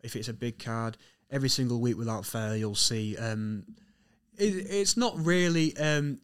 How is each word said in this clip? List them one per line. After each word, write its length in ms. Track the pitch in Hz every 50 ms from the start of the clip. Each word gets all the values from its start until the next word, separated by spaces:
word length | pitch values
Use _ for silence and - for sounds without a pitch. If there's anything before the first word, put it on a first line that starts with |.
| -
If 140 | 120 -
it's 120 | 113 - 123
a 40 | 113
big 240 | - 120 120 110 -
card, 380 | - 117 113 113 113 113 110 - - - _ _ _ -
every 200 | 135 139 135 131
single 300 | - - 131 120 123 117
week 180 | 120 120 110 95
without 260 | 117 113 110 104 104
fail, 320 | - - 113 110 107 110
you'll 180 | 107 110 107 104
see. 420 | - - - 117 110 107 107 104 -
Um, 460 | 117 113 110 107 107 107 107 101 87 - - - - _ _ _ _ _ _ _ _ _ _ -
it, 60 | 202 214 190 185 190 196
it's 260 | 196 202 196 196 -
not 180 | 233 247 226 - 160 160
really, 540 | 165 175 180 180 175 170 165 156 156 -
um, 420 | - 151 151 151 147 147 143 139 -